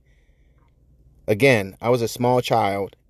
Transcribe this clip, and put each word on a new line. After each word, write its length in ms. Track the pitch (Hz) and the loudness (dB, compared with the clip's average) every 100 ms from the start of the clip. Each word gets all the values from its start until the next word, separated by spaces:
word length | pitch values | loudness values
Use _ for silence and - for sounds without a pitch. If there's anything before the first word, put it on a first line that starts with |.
| _ _ _ _ _ _ _ _ _ _ _ _ - | _ _ _ _ _ _ _ _ _ _ _ _ -4
Again, 500 | 107 139 120 95 - | 2 4 4 0 -6
I 100 | 113 | -2
was 120 | 123 | 0
a 60 | 113 | -2
small 320 | - 123 123 | -2 0 0
child, 560 | - 117 104 101 98 - _ | 0 0 0 -4 -8 -12 _